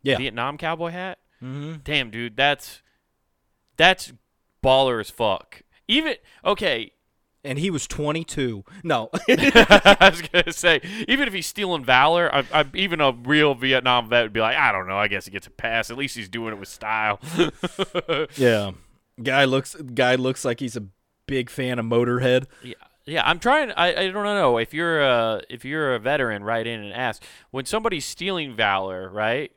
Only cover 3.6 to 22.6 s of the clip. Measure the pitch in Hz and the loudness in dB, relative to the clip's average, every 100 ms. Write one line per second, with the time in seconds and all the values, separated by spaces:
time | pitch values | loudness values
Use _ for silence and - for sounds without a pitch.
3.6 | _ - 170 185 - 123 _ _ _ _ | _ 2 2 2 -6 -18 _ _ _ _
4.6 | 135 131 135 117 104 - 113 95 - - | 2 4 4 0 -6 -2 0 0 -6 -20
5.6 | _ _ - 277 320 240 _ _ - 202 | _ _ -2 -2 0 -6 _ _ -4 -2
6.6 | 196 120 110 _ _ _ _ _ 139 139 | -2 -4 -6 _ _ _ _ _ -8 -4
7.6 | 185 156 - - 147 160 165 - 127 104 | -4 -4 -8 -6 -4 -4 -6 -6 -4 -6
8.6 | - - 170 127 110 185 - 262 269 247 | -14 -14 -4 -4 -2 -6 0 2 6 6
9.6 | 214 202 196 196 190 170 160 180 165 160 | 8 8 10 8 8 6 0 0 0 0
10.6 | 175 151 175 214 - 269 269 190 151 - | 2 2 -2 -10 -2 0 0 -4 -8 -6
11.6 | 196 165 123 127 147 175 170 143 135 156 | -4 -4 4 6 6 4 2 0 0 0
12.6 | 143 185 190 165 143 120 120 151 151 123 | 0 -2 -4 2 0 0 0 2 4 2
13.6 | 131 131 127 123 110 120 110 107 110 139 | 0 2 4 2 2 2 2 0 0 2
14.6 | 135 98 92 98 104 101 - 98 - - | 2 0 -2 -2 -2 -2 -6 -12 -12 -8
15.6 | 117 113 110 120 139 120 95 113 113 104 | -2 -2 -2 -6 -8 -8 -10 -8 -8 -10
16.6 | 98 - 107 110 110 101 143 170 160 - | -14 -12 -6 -2 -2 -4 -6 -2 -2 -2
17.6 | 175 - 190 180 - 147 151 - 123 110 | -10 -8 -6 -6 -4 -4 -4 0 2 2
18.6 | 98 92 _ _ _ - 120 135 139 135 | -2 -10 _ _ _ -10 -2 2 2 0
19.6 | 131 - 139 120 123 127 127 131 131 117 | -4 -14 -8 0 2 2 0 -2 -4 -4
20.6 | 131 113 98 _ _ _ - 135 123 - | -6 -8 -14 _ _ _ -6 -6 -6 -6
21.6 | 127 123 113 117 120 123 127 127 131 _ | -4 -4 0 2 2 2 2 2 0 _